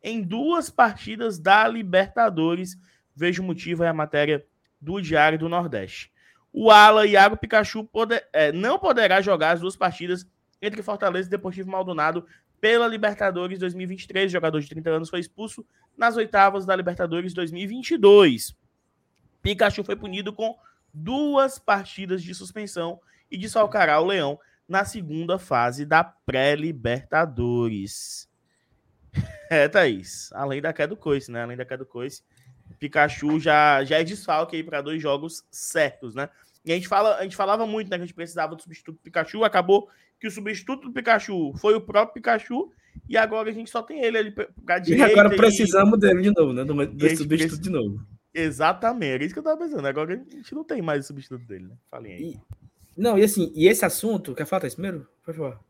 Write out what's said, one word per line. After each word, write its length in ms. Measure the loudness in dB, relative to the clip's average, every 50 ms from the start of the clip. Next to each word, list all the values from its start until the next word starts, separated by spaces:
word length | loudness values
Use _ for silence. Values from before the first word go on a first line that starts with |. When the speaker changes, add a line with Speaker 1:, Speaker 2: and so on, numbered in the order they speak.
| -10
Speaker 1:
em 140 | -8 -8 -6
duas 480 | -6 -6 -6 -4 -2 0 0 -2 -2 -4
partidas 680 | _ 2 2 2 2 -8 -12 -12 -10 -6 -6 -6 -6 -2
da 280 | 2 4 4 4 4
Libertadores. 1080 | 2 -2 -6 -6 0 0 0 0 0 0 0 0 0 2 0 -2 -2 -2 -4 -6 -12 -14 -20 _ _ _ _ _ _ _
Veja 260 | -4 -2 -2 -2 -2
o 40 | -4
motivo, 380 | -6 -6 -8 -6 -8 -4 -2 -2
é 40 |
a 60 | -2 0
matéria 520 | -2 -4 -2 0 0 0 0 0 -2 _ _ _ _ _ _ _ _
do 220 | -10 -8 -6 -6
Diário 380 | -4 0 2 4 4 4 2 0
do 100 | -4 -2
Nordeste. 640 | -2 -4 -4 -4 -6 -6 -8 -8 -14 -18 -18 _ _ _ _ _ _ _ _ _ -8
O 160 | 2 8 10
ala 380 | 12 12 12 10 10 8 4
Iago 280 | 6 8 8 8 8 6
Pikachu 480 | -2 -4 2 2 2 2 0 -6 -10 -10
pode-, 380 | -6 -4 -4 -2 0 -2 -4 -4 _
é, 200 | 0 2 2 2
não 260 | 2 0 -2 0 -2
poderá 420 | 0 2 2 2 4 4 4 4 4
jogar 340 | 4 2 2 2 2 0 0
as 80 | 0
duas 140 | -2 -8 -4
partidas 480 | _ -2 -2 -2 -6 -6 -6 -6 -6 -8 _ _ _ _ _ _ _
entre 220 | -8 -8 -8 -6 -8
Fortaleza 440 | -8 -6 -2 -2 -2 -2 -2 -4
e 40 | -4
Deportivo 400 | -6 -6 -6 -10 -10 -10 -10 -8
Maldonado 520 | -6 -6 -6 -4 -4 -2 -2 -2 -2 -4 -10 _ _ _ _ _ _ _
pela 260 | 2 2 4 4 2
Libertadores 720 | 0 -2 -2 -2 -4 -2 -2 -2 -2 -2 -4 -6 -6 -8
dois 160 | -8 -8 -8 -8
mil 120 | -8 -10
e 20 |
vinte 160 | -12 -12 -14 -16
e 40 |
três. 200 | -6 -2 -2 -2
O 60 | 0 0
jogador 260 | 0 0 0 -2 -2
de 100 | -6 -6
trinta 220 | -12 -6 -4 -2
anos 180 | -2 -2 -4 -6
foi 100 | -8 -8
expulso 460 | -8 -10 _ -14 -14 -14 -14 -18 -20 _ _ _ _ _ _
nas 180 | 0 0 0 0
oitavas 520 | 0 -4 0 4 4 4 4 4 0 -2
da 80 | -2 -2
Libertadores 580 | -2 -2 -6 -4 -4 -4 -4 -4 -6 -6 -6 -6
dois 180 | -6 -8 -6
mil 120 | -6 -10 -10
e 40 |
vinte 220 | -10 -10 -12 -6 -4
e 60 | 0
dois. 580 | 6 8 10 10 12 10 8 6 2 -6 -12 -14 _ _ _ _ _ _ _ _ _ _ _ _ _ _ _ _ _
Pikachu 420 | -6 -6 0 2 2 2 2 -2 -6
foi 120 | -6 -6
punido 360 | -8 -8 -10 -8 -8 -8 -8
com 240 | -8 -6 -8 -8 -8 _ _ _ _ _ _ _ _
duas 640 | -12 -8 -6 -2 -2 -2 2 2 2 2 2 -2
partidas 640 | -6 _ -2 -2 -2 -2 -12 -14 -14 -8 -6 -6 -6
de 140 | -6 -12 -14
suspensão 640 | -16 -16 -14 -12 -12 -12 -10 -8 -8 -8 -8 -10 _ _ _ _ _ _ _
e 80 | -12 -12
desfalcará 600 | -12 -2 2 2 2 2 2 2 4 4 4 4
o 60 | 4
Leão 340 | 2 2 0 0 -2 -4 -6 _ _ _ _ _
na 180 | -4 -2 -2 -2
segunda 540 | -2 -8 -12 -10 -8 -8 -6 -4 -4 -4 -4
fase 440 | -2 -2 0 0 0 0 -2 -6 -2
da 200 | 2 2 2 2
pré-Libertadores. 2250 | 0 _ _ _ -4 -2 2 2 2 2 0 -2 -6 -6 -4 -4 -4 -4 -4 -6 _ -2 0 0 -2 -4 -4 -2 -2 0 0 -2 -2 -4 -6 -8 -10 -12 -14 -14 -14 -16 -18 -18 _ _ _ _ _ _ _ _ _ _ _ _ _ _ _ _ _ -8
<laughs> 320 | -8 -8 -8 -12 -20 -6
É, 200 | 0 2 2 2
Thaís, 640 | 4 4 2 2 2 0 -4 -10 -14 -16 -16 -16 -14 -10
além 260 | -8 -6 -6 -6 -6
da 140 | -6 -6 -4
queda 220 | -4 -4 -4 -6
do 20 |
coice, 340 | -8 _ -2 -2 -2 -4 -10
né? 120 | -10 -10 -10
Além 120 | -10 -10
da 80 | -12 -12
queda 200 | -12 -12 -14 -14
do 20 |
coice, 380 | _ -12 -12 -12 -12 -12 -18 _ _ _ _ _ -20 _ _ _ -20 -16 _
Pikachu 600 | -14 -4 2 2 2 2 0 -4 -2 -2 -2 0
já, 440 | 2 4 4 6 6 6 4 2 2
já 160 | 0 0 0
é 40 | 0
desfalque 520 | -2 -6 -10 -4 -2 -2 -2 -2 -4 -6
aí 80 | -10 -10
pra 180 | -8 -8 -8
dois 180 | -8 -6 -8 -6
jogos 460 | -2 -2 -2 -2 -4 -12 -14 -16 _ _
certos, 640 | -16 -14 -12 -6 0 0 0 0 -2 _ -16 -12 -10
né? 140 | -10 -10 -10 _ _ _ _ _ _ _
E 60 | -4
a 40 | -4
gente 120 | -4 -2
fala, 300 | -2 0 2 2 2 2
a 60 | 0 -4
gente 120 | -8 -4
falava 280 | -4 0 0 0 0 -2
muito, 240 | -4 -4 -8 -6 -6
né, 60 | -8
que 60 | -8 -8
a 20 |
gente 80 | -12 -12
precisava 400 | -14 -14 -10 -6 -6 -6 -6 -8
do 80 | -14 -18
substituto 320 | -20 -20 -20 _ -20 -20
do 80 | _ _
Pikachu, 400 | -6 -4 -4 -4 -4 -2 0 0
acabou 440 | 2 2 2 4 4 2 2 2 _ _ _ _ _ _ _
que 60 | -12
o 60 | -12
substituto 560 | -10 -8 -8 -8 -10 -8 -8 -10 -10 -10 -10
do 40 | -12
Pikachu 640 | -12 -6 0 0 0 0 0 -6 -6 -4 -4 -6 -6
foi 180 | -2 2 2 2
o 60 | 2
próprio 340 | 0 0 2 2 2 0 -4
Pikachu, 560 | -6 -2 -2 -2 -2 -2 -6 -6 -6 -6 -8 _ _ _ _ _ -20 _
e 80 | -2 0
agora 360 | 0 0 0 -2 -6 -6 -6
a 20 | -8
gente 160 | -10 -14 -8
só 140 | -10 -10 -10
tem 200 | -8 -8 -4 -4
ele 140 | -2 0
ali 140 | -2 -4 -4
pra, 160 | -6 -10 -10 -10 _ -18 -4
pra 120 | -2 -2
Speaker 2:
E 40 | -2
Speaker 1:
direita 300 | 2 2 4 4 6 6
Speaker 2:
agora 200 | 8 8 8 6
Speaker 1:
e 60 | 6
Speaker 2:
precisamos 640 | 6 4 4 4 2 0 4 4 6 6 6 4 6
dele 240 | 4 4 4 4 2
de 80 | 2
novo, 200 | 4 2 2 2
né? 120 | 0 -4 -4
Do, 100 | -4 -2 -2
Speaker 1:
E 0 |
a 40 | -4
Speaker 2:
do 200 | -4 -4 0 0
Speaker 1:
gente 100 | 0 2
Speaker 2:
substituto 440 | 0 -2 -2 0 0 0 -2 -4 -8
Speaker 1:
preci-, 0 |
Speaker 2:
de 80 | -8 -6
novo. 340 | -4 -4 -4 -4 -8 -10 -14 _ -20 _ _ _ _
Speaker 1:
exatamente, 800 | -6 -6 -6 -2 0 0 0 0 0 -2 -4 -2 -2 -4 -4
era 120 | -4 -4 -4
isso 120 | -6 -8
que 40 | -6
eu 40 | -4
tava 200 | -4 -4 -4 -6
pensando. 240 | -8 -6 -4 -4
Agora 260 | -4 -4 -4 -4 -6 -8
a 220 | -10 -12 -18 -20
gente 200 | -20 -18 -14 -12
não 80 | -12 -8
tem 180 | -8 -8 -6
mais 240 | -4 -4 -4 -4 -6
o 20 |
substituto 380 | -8 -16 -18 -16 _ -16 -16 -16
dele, 220 | -16 -18 -18 -16
né? 80 | -20 -20 -20 _ _
Falem 220 | -18 -18 -18 -16 -16
aí. 180 | -14 -14 -14
Speaker 2:
E... 80 | -14 -18 _ _ -20 _ _ _ _ _ _ _ _
Não, 180 | -4 -2 2 4
e 80 | 4 4
assim, 300 | 4 2 -2 -2 -2 0
e 120 | 4 4
esse 180 | 4 4 4 0
assunto... 480 | -2 -2 -4 -4 -4 -4 -4 -6 -10 -10
Quer 120 | -10 -6
falar, 160 | -4 -4 -4
Thaís, 120 | -4 -6 -10
primeiro? 340 | -8 -10 -10 -10 -12 -16 _ _ _ _
Pode 140 | -14 -12
falar. 220 | -10 -10 -10 -10 -14 _